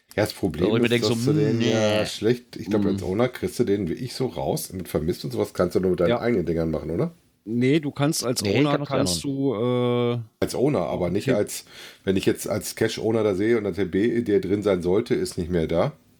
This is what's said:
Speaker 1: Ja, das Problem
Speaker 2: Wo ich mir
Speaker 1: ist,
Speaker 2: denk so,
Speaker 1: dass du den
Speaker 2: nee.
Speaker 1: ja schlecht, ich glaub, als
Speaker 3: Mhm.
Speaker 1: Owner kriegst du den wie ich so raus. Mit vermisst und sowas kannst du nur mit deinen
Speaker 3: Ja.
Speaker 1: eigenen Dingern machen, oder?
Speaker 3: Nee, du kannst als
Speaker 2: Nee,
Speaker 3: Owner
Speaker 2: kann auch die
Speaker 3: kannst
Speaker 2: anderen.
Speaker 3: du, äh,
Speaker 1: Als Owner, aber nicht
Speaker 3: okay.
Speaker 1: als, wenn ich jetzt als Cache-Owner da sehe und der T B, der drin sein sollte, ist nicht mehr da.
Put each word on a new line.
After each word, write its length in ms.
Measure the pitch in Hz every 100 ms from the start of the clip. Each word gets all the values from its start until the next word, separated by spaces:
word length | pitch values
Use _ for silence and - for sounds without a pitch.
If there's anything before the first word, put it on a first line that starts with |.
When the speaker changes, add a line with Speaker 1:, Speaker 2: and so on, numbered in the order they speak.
| _
Speaker 1:
Ja, 80 | -
das 80 | 107
Problem 380 | - 95 76 95
Speaker 2:
Wo 60 | 113
ich 60 |
mir 60 | 117
Speaker 1:
ist, 0 |
Speaker 2:
denk 160 | 120
so, 100 | 117
Speaker 1:
dass 100 | 117
du 80 | 123
den 260 | 104 110 120
Speaker 2:
nee. 100 | 120
Speaker 1:
ja 380 | 117 107 107 87
schlecht, 500 | - 104 123 - -
ich 140 | 85
glaub, 160 | 104 101
als 160 | 98
Speaker 3:
Mhm. 0 |
Speaker 1:
Owner 260 | 92 98 123
kriegst 300 | - - -
du 60 |
den 240 | 98 101 85
wie 40 |
ich 200 | - -
so 120 | - 131
raus. 460 | - 71 113 -
Mit 160 | 92 85
vermisst 360 | 80 78 85
und 80 | 143
sowas 200 | 113 101
kannst 220 | - 90 104
du 40 |
nur 100 | 92
mit 100 | 87
deinen 100 | 85
Speaker 3:
Ja. 100 | 117
Speaker 1:
eigenen 260 | 113 110 82
Dingern 240 | 82 80
machen, 200 | 78 76
oder? 220 | 85 170 - _ _
Speaker 3:
Nee, 360 | 101 120 127 160
du 120 | 147
kannst 320 | 139 143 165
als 180 | 117 127
Speaker 2:
Nee, 100 | 101 113
Speaker 3:
Owner 140 | 147
Speaker 2:
kann 120 | 143
auch 40 | 143
die 40 |
Speaker 3:
kannst 60 | 131
Speaker 2:
anderen. 260 | 98 87
Speaker 3:
du, 300 | 147 135 139
äh, 640 | 104 123 123 123 120 120 120 113 _
Speaker 1:
Als 140 | 95
Owner, 320 | - 139 117 76
aber 240 | 87 87
nicht 200 | 98 135
Speaker 3:
okay. 80 | 107
Speaker 1:
als, 260 | 101 - - - - -
wenn 120 | - 95
ich 100 | 110
jetzt 220 | - -
als 260 | 104 -
Cache-Owner 480 | - 110 - 110 113
da 120 | 107
sehe 220 | 92 110 117
und 60 |
der 100 | 101
T 100 | 90
B, 380 | 90 95 117 110
der 180 | 117 98
drin 220 | 92 104
sein 200 | 101 92
sollte, 320 | 85 98 -
ist 240 | 120 92 -
nicht 120 | 85
mehr 160 | 87 80
da. 260 | 85 127 - _